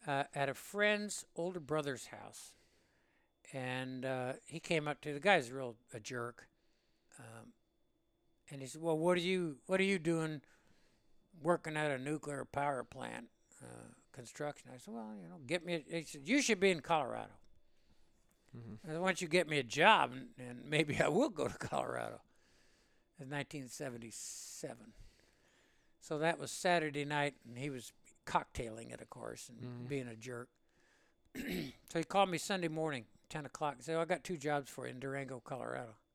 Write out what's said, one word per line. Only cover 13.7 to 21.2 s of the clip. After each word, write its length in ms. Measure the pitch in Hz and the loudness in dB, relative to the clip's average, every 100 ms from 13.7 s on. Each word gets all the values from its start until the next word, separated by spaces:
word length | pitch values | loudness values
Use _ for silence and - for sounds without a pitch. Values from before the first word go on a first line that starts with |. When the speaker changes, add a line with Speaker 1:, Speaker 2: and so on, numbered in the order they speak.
| 117 113 113 _ | -14 -16 -20 _
Speaker 1:
construction?" 580 | - 120 - 147 - 127 | -16 -14 -8 -8 -8 -14
I 20 | 127 | -16
said, 160 | - | -12
"Well, 200 | 226 220 208 | -10 -10 -12
you 60 | 170 | -14
know, 100 | 175 123 | -14 -4
get 180 | 175 | -4
me 100 | 170 170 - | -2 -6 -4
a," 80 | 165 | -6
he 40 | |
said, 240 | 151 151 139 | -6 -10 2
"You 140 | 277 | 4
should 180 | 247 196 | 4 4
be 100 | 196 | 4
in 100 | 165 | 4
Colorado." 520 | - 160 123 113 107 - - - - _ _ - - _ _ _ _ 120 | 2 2 2 -4 -8 -14 -20 -20 -20 _ _ -20 -20 _ _ _ _ -16
Speaker 2:
Mm-hmm. 180 | 113 107 | -12 -12
Speaker 1:
I 80 | 165 | -6
said, 80 | 160 | 0
"Why 60 | 190 | 2
don't 120 | 180 | 2
you 60 | 170 | 4
get 200 | 175 156 | 4 6
me 100 | 151 | 2
a 40 | |
job, 480 | 117 135 190 202 131 | 2 8 10 10 6
and, 160 | 127 131 - | 0 -10 -10
and 260 | 123 123 147 | -10 -10 2
maybe 320 | 151 147 - | 4 4 6
I 80 | 147 | 6
will 220 | 170 | 6